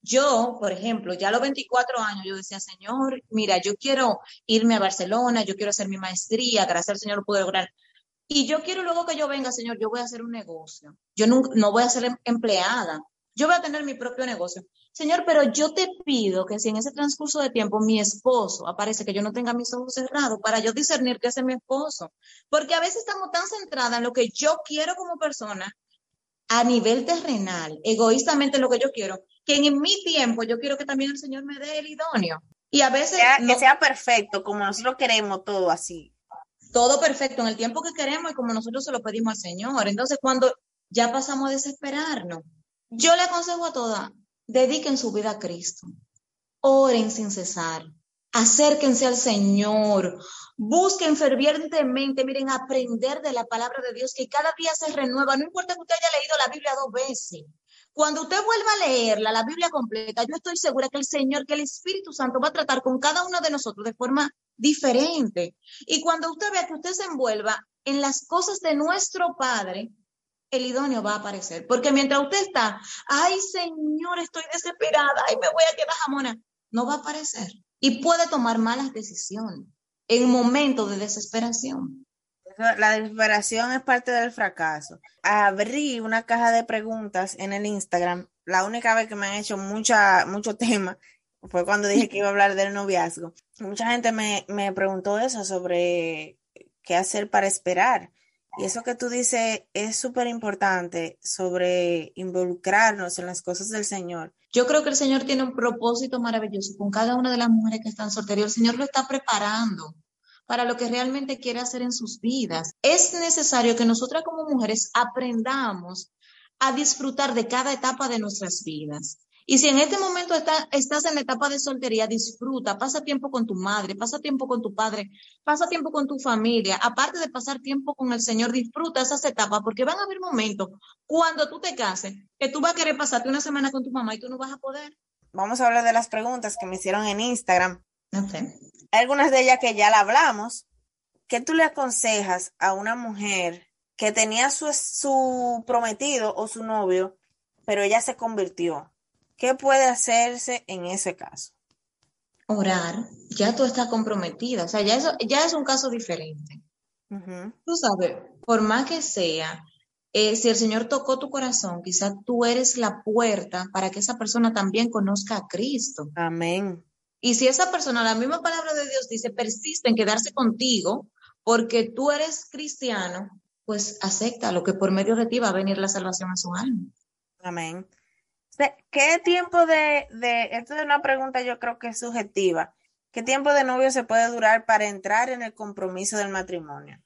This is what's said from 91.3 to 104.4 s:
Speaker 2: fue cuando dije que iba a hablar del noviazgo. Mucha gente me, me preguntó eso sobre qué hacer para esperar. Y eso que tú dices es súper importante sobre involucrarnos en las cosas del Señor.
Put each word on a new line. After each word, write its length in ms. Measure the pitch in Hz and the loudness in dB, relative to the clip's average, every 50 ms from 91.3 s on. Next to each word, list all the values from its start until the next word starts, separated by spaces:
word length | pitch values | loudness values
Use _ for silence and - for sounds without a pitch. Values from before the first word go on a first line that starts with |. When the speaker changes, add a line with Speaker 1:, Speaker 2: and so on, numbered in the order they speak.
| _ _ - - | _ _ -20 -4
Speaker 2:
fue 140 | - 180 175 | -2 -2 0
cuando 220 | 196 202 202 208 | 2 0 2 2
dije 220 | 202 202 202 226 208 | 2 4 4 2 2
que 80 | - | 0
iba 100 | 196 202 | 0 0
a 40 | 202 | 0
hablar 240 | 196 202 196 196 196 | 4 4 4 4 4
del 180 | 190 196 196 202 | 2 0 0 -2
noviazgo. 600 | 202 202 196 190 180 170 170 170 165 170 165 _ _ _ _ _ _ | -4 -2 0 0 0 0 0 -4 -10 -12 -14 _ _ _ _ _ _
Mucha 280 | 220 190 202 208 226 226 | -12 -10 -6 -4 -2 0
gente 220 | 240 240 233 233 | 0 2 0 0
me, 340 | 226 220 214 208 208 196 - - | 0 0 -2 -2 -2 -4 -4 -6
me 220 | 202 208 196 196 190 | -4 -4 -2 -2 -2
preguntó 440 | 190 190 196 190 190 180 202 202 | -2 -2 -2 -2 -2 -2 -2 0
eso 280 | 214 240 262 254 220 196 | 0 0 -2 -2 -4 -6
sobre 920 | 185 190 180 180 180 180 175 175 180 175 175 165 165 160 156 156 160 - _ _ _ _ - - _ _ _ _ | -4 -4 -4 -2 -2 0 0 0 0 0 -2 -2 -4 -6 -8 -10 -14 -18 _ _ _ _ -20 -20 _ _ _ _
qué 120 | - - | 0 0
hacer 320 | 180 190 190 - 214 208 208 | 0 0 0 -2 -4 -4 0
para 180 | - 208 196 | 0 2 2
esperar. 640 | 196 196 - _ 180 180 175 202 247 247 - - - _ _ _ _ _ _ _ _ - | 2 -2 -2 _ -2 2 2 4 4 2 0 -2 -8 _ _ _ _ _ _ _ _ -8
Y 80 | - 196 | -6 -6
eso 180 | 196 - 233 233 | -6 -6 -6 -6
que 120 | 247 247 | -6 -6
tú 120 | 240 247 | -4 -4
dices 560 | 247 240 247 247 - - 233 226 226 220 - _ _ _ | -4 -2 0 0 0 0 2 0 0 -2 -4 _ _ _
es 220 | 190 208 220 220 | -4 -4 -4 -4
súper 320 | - - 254 247 254 240 | -4 -4 -4 -2 -2 -2
importante 920 | 240 233 233 226 208 202 190 196 196 190 180 180 175 180 170 165 160 - _ _ | -2 -2 -4 -4 -4 -2 0 2 2 2 2 -2 -4 -4 -6 -6 -6 -8 _ _
sobre 880 | - - - 185 180 180 180 180 180 180 180 180 175 175 165 156 - _ | -8 -4 -2 -2 -2 0 2 2 2 2 2 2 2 0 0 -2 -8 _
involucrarnos 1000 | - 185 185 175 180 180 180 175 180 - 190 190 208 226 226 208 202 185 180 - | -10 -10 -4 -2 -2 -2 -2 -4 -4 -2 2 4 6 6 4 4 0 -6 -6 -6
en 100 | - 175 | -8 -8
las 140 | 180 180 - | -8 -10 -8
cosas 280 | - - 180 175 190 214 | -6 -6 -6 -6 -6 -6
del 160 | 220 214 208 | -6 -4 -4
Señor. 480 | - 208 190 180 170 175 165 160 - _ _ | -4 -6 -6 -8 -8 -8 -10 -10 -12 _ _